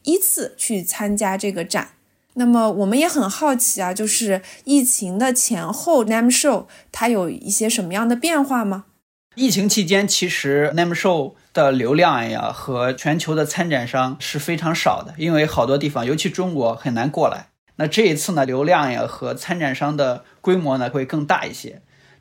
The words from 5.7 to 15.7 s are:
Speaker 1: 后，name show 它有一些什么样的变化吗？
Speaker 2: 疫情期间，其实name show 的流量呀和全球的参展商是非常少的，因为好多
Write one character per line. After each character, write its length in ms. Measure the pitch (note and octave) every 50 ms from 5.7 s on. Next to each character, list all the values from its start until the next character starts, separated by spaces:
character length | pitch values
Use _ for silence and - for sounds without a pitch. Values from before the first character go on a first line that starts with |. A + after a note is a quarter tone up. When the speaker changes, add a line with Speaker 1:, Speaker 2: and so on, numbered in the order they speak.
Speaker 1:
后 320 | A3+ - - F4 E4 C4 A3
，name 260 | A3 A3 A3+ A#3 B3
show 360 | B3 - - C#4+ A#3 - - - - - - -
它 160 | - - A3+
有 220 | A#3+ A#3 G3+ F3+ D#3+
一 200 | - - - -
些 200 | G3+ - A3 A3
什 120 | A3+ A3
么 120 | F#3 E3 F3+
样 160 | G#3 A#3 A#3
的 40 | A#3+
变 300 | A#3+ D#4 E4 E4 D4 C#4
化 220 | C#4 C4+ A#3+ A3
吗？ 200 | G3 F#3+ G3 - _ _ _ _ _ _ _ _ _ -
Speaker 2:
疫 140 | A#3+ C4 B3
情 200 | D#3+ G3 G3 G3+
期 160 | - A3 F#3+
间， 200 | D#3 G3 G3 G3+
其 220 | F#3+ - - F#3
实 420 | F#3+ - - - C#3 C#3 C#3+ D3 D3 D3
name 180 | E3 E3+ E3+ E3+
show 420 | - - F#3+ F3 D#3 C3+ - - _ _ _ -
的 180 | E3+ D3 C#3
流 220 | C3 B2+ A2+ A#2+ C#3+
量 360 | E3 F3+ E3 C#3+ A#2+ A#2 A2+
呀 220 | A2+ A#2 A#2 A2 A2+
和 380 | - - C#3+ B2+ B2 B2 B2+
全 260 | C3 - - D3+ D#3
球 160 | E3+ - D#3 D#3
的 120 | D#3 D3+
参 240 | D3 - F3+ E3+ E3+
展 180 | D3 B2+ A#2+
商 300 | B2 - C3 B2+ B2+ C#3 -
是 180 | - - -
非 200 | D3 - E3+ E3+
常 180 | D#3 E3 D#3+ E3
少 260 | - - A2+ - -
的， 120 | - - -
因 140 | D#3+ D#3 E3+
为 140 | D#3+ D3+ D3+
好 200 | D#3 - C#3+ C#3+
多 120 | B2+